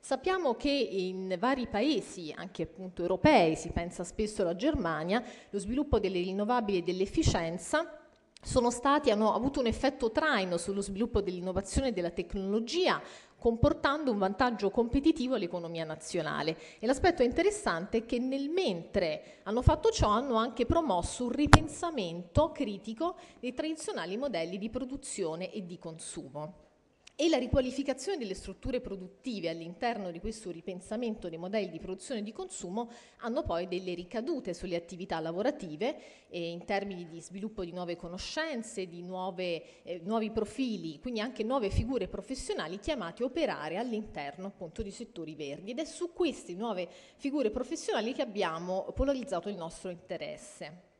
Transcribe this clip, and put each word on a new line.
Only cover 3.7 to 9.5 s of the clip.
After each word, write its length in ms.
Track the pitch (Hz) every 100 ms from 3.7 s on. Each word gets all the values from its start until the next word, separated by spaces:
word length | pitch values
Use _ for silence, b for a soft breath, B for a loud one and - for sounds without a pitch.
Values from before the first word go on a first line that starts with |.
| - 170 -
spesso 380 | 175 - 214 214
alla 160 | 180 175
Germania, 680 | 262 294 175 156 165 214 233 B B
lo 80 | 202
sviluppo 420 | 190 254 294 226
delle 200 | 196 185
rinnovabili 560 | 180 190 208 247 214 190
e 40 |
dell'efficienza 1160 | 170 180 196 - 311 196 165 175 - 302 339 - - _ _ -
sono 280 | - 262 240
stati, 400 | 240 277 285 285
hanno 240 | 208 214
avuto 260 | 196 254